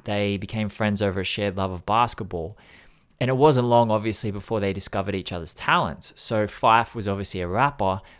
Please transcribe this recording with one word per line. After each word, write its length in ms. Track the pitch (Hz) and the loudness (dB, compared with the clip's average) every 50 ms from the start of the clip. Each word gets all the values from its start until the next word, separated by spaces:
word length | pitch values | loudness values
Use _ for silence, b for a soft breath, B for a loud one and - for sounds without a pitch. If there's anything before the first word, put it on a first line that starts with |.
| - | -6
they 320 | 107 104 104 104 101 101 | -4 -2 0 0 0 0
became 320 | 92 98 - - 110 107 101 | -2 -4 -6 -4 -4 -4 -4
friends 340 | - - 110 107 104 98 | -2 -2 0 0 0 2
over 180 | 107 98 90 98 | 0 0 0 -2
a 40 | 90 | -2
shared 320 | - - 110 104 101 90 | -4 -2 -2 -2 -2 -2
love 160 | 98 95 95 | -2 -4 -4
of 120 | 92 87 - | -4 -6 -2
basketball. 720 | - 104 117 120 110 - - 104 92 92 85 80 87 107 b b b b b b b b b b b _ - | 0 2 2 2 0 -2 -6 -8 -8 -6 -6 -8 -8 -10 b b b b b b b b b b b _ -4
And 80 | 127 127 | -2 0
it 80 | 131 | 2
wasn't 300 | 127 143 156 135 127 120 | 4 6 6 6 6 4
long, 240 | 120 120 120 117 113 | 6 6 6 6 6
obviously, 400 | 107 107 104 113 101 - - 107 | 2 0 0 0 -2 -2 -2 -4
before 300 | 98 101 - - 113 104 | -6 -6 -6 -4 -2 0
they 120 | 98 98 | 0 0
discovered 440 | 95 98 - - - 101 95 101 98 | 0 -2 -4 -4 -2 -4 -4 -2 -4
each 160 | 95 87 - | -4 -4 -6
other's 200 | 98 87 82 - | -8 -6 -6 -6
talents. 600 | - - - - 160 175 135 87 73 - - - - | -8 -4 0 0 2 2 0 -2 -6 -8 -12 -12 -8
So 300 | - - - 117 107 107 | -6 -4 -2 0 0 0
Fife 480 | 101 - - - 117 110 117 110 - - | -2 -2 2 4 6 6 6 4 2 -4
was 140 | 117 98 101 | -6 -4 -2
obviously 320 | 98 98 95 - - 92 | -2 -2 -4 -4 -4 -4
a 80 | 87 87 | -4 -2
rapper, 520 | 92 117 135 143 139 - 101 95 95 95 B B B | 0 2 2 0 0 0 0 0 0 -2 B B B